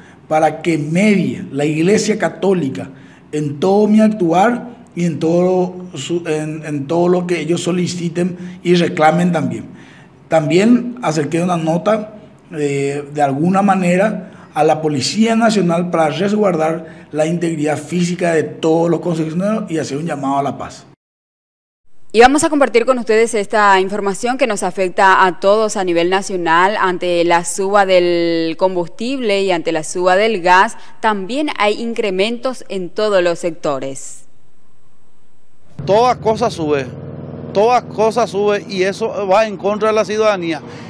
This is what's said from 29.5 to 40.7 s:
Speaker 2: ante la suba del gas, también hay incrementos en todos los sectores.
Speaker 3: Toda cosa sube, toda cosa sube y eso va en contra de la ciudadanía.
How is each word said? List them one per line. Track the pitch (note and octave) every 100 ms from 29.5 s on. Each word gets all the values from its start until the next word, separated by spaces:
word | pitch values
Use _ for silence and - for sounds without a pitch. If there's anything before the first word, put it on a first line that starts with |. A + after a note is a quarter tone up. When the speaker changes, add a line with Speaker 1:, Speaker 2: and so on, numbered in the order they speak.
Speaker 2:
ante | E3+ E3
la | D#3+ D#3
suba | F3+ F3+ F#3
del | A3 G3+
gas, | F3 F#3 A3+ - - -
también | A3 G3+ F#3 C4+ D4+ -
hay | G#3 -
incrementos | A#3 A3+ G#3 F#3 G#3+ A#3 C4 B3 -
en | G3 F3
todos | - G#3+ G3
los | F3 E3
sectores. | F3 D#3+ D#3 C3+ C3+ C3+ - - - - - - - - - - - - - - - - - - C#3
Speaker 3:
Toda | G#3 G3+ F3
cosa | G#3+ G#3+ A3+
sube, | D#3+ D3+ C#3+ B2+ - - - - - -
toda | F#3+ A3+ A#3+
cosa | D#3 D#3+ A3 A#3 F#3+
sube | F#3+ G#3 G3+ E3
y | F#3+
eso | F#3+ G3 A3+ F#3+ G3
va | G3+ A3
en | F#3
contra | G3 G#3 A3
de | A3
la |
ciudadanía. | F#3+ G#3+ G#3+ F#3+ E3 D3 -